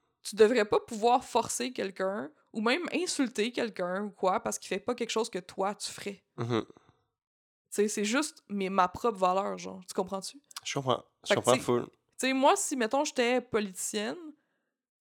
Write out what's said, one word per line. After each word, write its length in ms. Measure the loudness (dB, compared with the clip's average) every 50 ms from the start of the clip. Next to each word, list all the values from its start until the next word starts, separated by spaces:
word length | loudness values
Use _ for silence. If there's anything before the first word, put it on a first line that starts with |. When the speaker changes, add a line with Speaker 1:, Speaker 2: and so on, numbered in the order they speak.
| _ _ _ _
Speaker 1:
Tu 140 | -14 -2 4
devrais 280 | 6 8 8 8 4 4
pas 140 | 4 2 0
pouvoir 440 | 0 -2 -4 0 4 4 4 4 2
forcer 480 | 0 0 0 0 0 -2 -4 -4 -6
quelqu'un 580 | -4 -4 -6 -6 -4 -4 -4 -4 -4 -6 -8 -10 -14 _ _ _
ou 80 | -6 -2
même 280 | 0 0 0 0 -2 -2
insulter 580 | -2 -2 -2 -2 0 0 0 0 0 -2 -2 -2
quelqu'un 540 | -2 -2 -4 -2 -4 -4 -4 -4 -2 -4 -4
ou 60 | -6
quoi 280 | -4 0 2 2 2 2
parce 180 | 0 -4 -6 -6
qu'il 80 | -6 -6
fait 100 | -6 -4
pas 160 | -4 -4 -4
quelque 160 | -4 -4 -2
chose 200 | -2 -2 -2 -2
que 80 | -4 -8
toi, 340 | -10 -8 -4 -2 -2 -2 -2
tu 160 | -4 -8 -10
ferais. 320 | -10 -10 -10 -12 -12 -12 _ _ _
Speaker 2:
Mhm. 260 | -8 -4 -2 -2 -2 -2
Speaker 1:
Tu 40 | -4 -10 -20 -20 _ _ _ _ _ _ _ _ _ _ _ _ _ _ _ _ _
sais, 180 | -2 0 0 0
c'est 160 | 0 -2 -2
juste 400 | 0 0 0 0 -2 -6 -14 _ -8
mes, 200 | -6 -4 -4 0
ma 160 | 2 2 2 2
propre 300 | 0 -2 -2 -2 0 2
valeur, 400 | 2 2 2 2 -2 -2 -6 -8
genre. 220 | -10 -12 -14 -14 -14 -6
Tu 60 | -4
comprends-tu ? 460 | -4 -4 -4 -6 -8 -8 -10 -14 -16 _ -20 -18 -12 -10
Speaker 2:
Je 100 | -6 -6
comprends. 300 | -2 0 2 0 0 -2 _ _ _ -2
Je 40 | 0
Speaker 1:
Fait 60 | 2
que, 60 | 4
Speaker 2:
comprends 120 | 6 6 4
Speaker 1:
tu 40 | 6
sais, 40 | 4
Speaker 2:
full. 200 | 2 2 2 0
Speaker 1:
tu 40 | -4 -10 _ _ _ _ -4
sais, 140 | -2 0
moi, 220 | 2 4 6 6 6
si, 200 | 4 2 -2 -2
mettons, 280 | -2 -2 0 0 0 0
j'étais 360 | 0 0 0 2 2 2 0
politicienne, 760 | 0 -2 -2 -2 -2 -4 -6 -8 -8 -6 -4 -4 -4 -6 -6 -8 -12 -16 -18 _ _ _ _ _ _ _ _ _ _ _ _ _